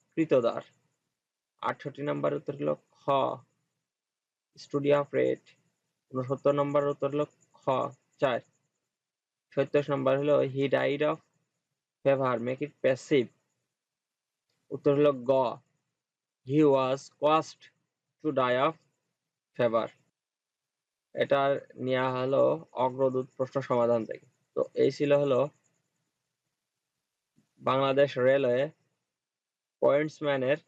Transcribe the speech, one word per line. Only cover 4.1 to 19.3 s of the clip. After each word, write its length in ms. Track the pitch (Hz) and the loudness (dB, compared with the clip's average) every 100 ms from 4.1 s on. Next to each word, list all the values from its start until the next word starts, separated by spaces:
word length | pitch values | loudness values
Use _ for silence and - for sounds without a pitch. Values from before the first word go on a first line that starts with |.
| _ _ _ _ - | _ _ _ _ -20
স্টুডিও 320 | - 143 143 143 | -8 -4 2 0
অফ 80 | 143 135 | 0 -2
রেড। 240 | 131 127 - _ _ _ _ _ _ | -2 -2 -10 _ _ _ _ _ _
ঊনসত্তর 420 | 127 127 135 143 143 | -8 -6 -2 0 0
নম্বরের 300 | 143 143 143 | 0 0 -2
উত্তর 160 | 143 139 | -2 -4
হলো 120 | 143 147 _ _ _ | -4 -6 _ _ _
খ, 40 | - 131 127 127 _ _ | -4 -2 -4 -8 _ _
চার। 180 | 139 117 - _ _ _ _ _ _ _ _ _ _ | -2 -2 -8 _ _ _ _ _ _ _ _ _ _
সত্তর 300 | - 139 147 139 | -4 0 0 0
নম্বর 200 | 139 135 135 | -2 0 0
হলো 140 | 147 143 135 | 2 2 0
he 100 | 131 139 135 | -2 0 0
died 260 | 131 143 151 | 0 -2 -2
of 60 | 160 _ _ _ _ _ _ _ _ | -4 _ _ _ _ _ _ _ _
fever, 320 | 139 135 131 120 120 | 0 2 0 -2 -4
make 140 | 131 147 | -6 -8
it 80 | - | -2
passive। 460 | 127 131 - 147 113 _ _ _ _ _ _ _ _ _ _ _ _ _ _ | -2 -2 0 0 0 _ _ _ _ _ _ _ _ _ _ _ _ _ _
উত্তর 200 | 139 147 143 | -4 0 4
হলো 140 | 147 135 120 | 2 2 0
গ, 20 | 135 123 - _ _ _ _ _ _ _ _ 127 | 0 0 -4 _ _ _ _ _ _ _ _ -4
he 120 | 143 151 135 | 2 4 4
was 240 | 131 135 - _ | 0 -4 -8 _
caused 420 | 147 156 151 - - _ _ _ _ _ | 2 2 0 -12 -20 _ _ _ _ _
to 60 | 151 135 | -4 0
die 160 | 127 127 143 | 0 2 0
of 80 | 160 _ _ _ _ _ | -2 _ _ _ _ _